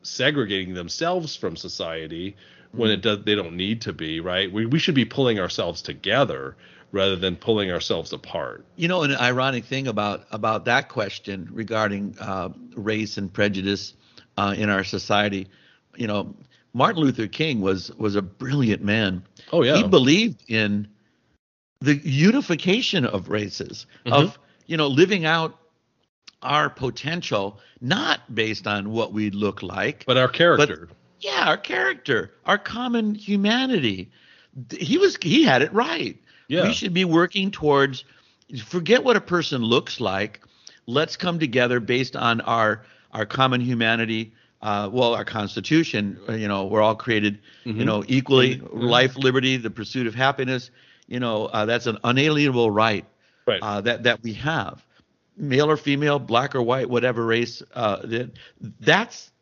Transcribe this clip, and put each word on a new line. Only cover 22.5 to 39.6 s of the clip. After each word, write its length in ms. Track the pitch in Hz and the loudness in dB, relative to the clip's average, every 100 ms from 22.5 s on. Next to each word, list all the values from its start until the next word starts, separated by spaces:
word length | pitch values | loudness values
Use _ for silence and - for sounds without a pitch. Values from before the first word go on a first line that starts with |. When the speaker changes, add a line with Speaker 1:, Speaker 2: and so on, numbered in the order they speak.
| 165 180 220 247 190 123 | -2 0 0 0 0 0
Speaker 2:
of 220 | 98 - | -2 -2
races, 580 | 104 104 - - - - - 127 | -4 -4 -8 -12 -12 -20 -14 0
Speaker 1:
Mm-hmm. 80 | |
Speaker 2:
of, 260 | 143 180 - _ _ - | 4 4 0 _ _ -6
you 100 | 165 | -2
know, 100 | 143 | 0
living 380 | 131 185 196 160 | 2 2 0 0
out 320 | 165 160 - _ _ _ _ _ _ _ - | 0 -2 -8 _ _ _ _ _ _ _ -12
our 260 | 127 147 147 | -2 0 0
potential, 920 | - 135 - 143 170 - 107 98 104 _ - | -2 -6 -6 -6 -6 -4 -2 -4 -8 _ -10
not 520 | 123 196 320 - - | -4 -2 0 -2 -4
based 340 | 113 110 107 110 | -4 -2 -2 -4
on 240 | 104 101 | -4 -4
what 200 | 110 110 | -4 -4
we 200 | 104 107 | -2 -2
look 320 | 101 104 95 | 0 -2 -2
like, 400 | 92 95 107 151 - | -8 -4 -4 -4 0
Speaker 1:
But 120 | 127 | 2
our 100 | 127 | 2
Speaker 2:
but 80 | - | 4
Speaker 1:
character. 540 | 170 139 147 78 87 - _ - | 6 6 4 2 -14 -20 _ -14
Speaker 2:
yeah, 280 | - 392 - | -6 0 2
our 100 | - | 0
character, 760 | - 381 381 302 - 113 82 _ - | -2 -2 -2 -4 -2 -2 -2 _ -2
our 140 | 202 | -2
common 560 | - 220 247 240 214 208 | -2 -8 -2 -2 0 -2
humanity. 960 | - 202 202 240 262 220 120 95 87 _ _ - _ 135 120 | -2 0 2 2 0 0 0 -2 -8 _ _ -20 _ -18 -14
Th-, 120 | - | -8
he 160 | 160 294 | -2 2
was, 180 | 381 - | 2 2
he 220 | 156 240 | 2 4
had 180 | 269 127 | 6 6
it 100 | 147 | 4
right. 440 | 202 277 - 123 67 _ _ - | 0 0 -2 -6 -8 _ _ -6
Speaker 1:
Yeah. 200 | 160 202 | 0 0
Speaker 2:
We 60 | |
should 200 | 240 208 | 0 -2
be 120 | 175 180 | 0 2
working 440 | 160 175 202 190 | 4 2 0 -4
towards, 540 | - 151 139 139 127 - _ _ _ _ 127 | -2 2 4 4 0 -14 _ _ _ _ -14
forget 400 | 107 180 170 247 | -6 -4 2 4
what 140 | 262 220 | 4 2
a 40 | |
person 420 | - 180 151 131 | 2 -2 0 -2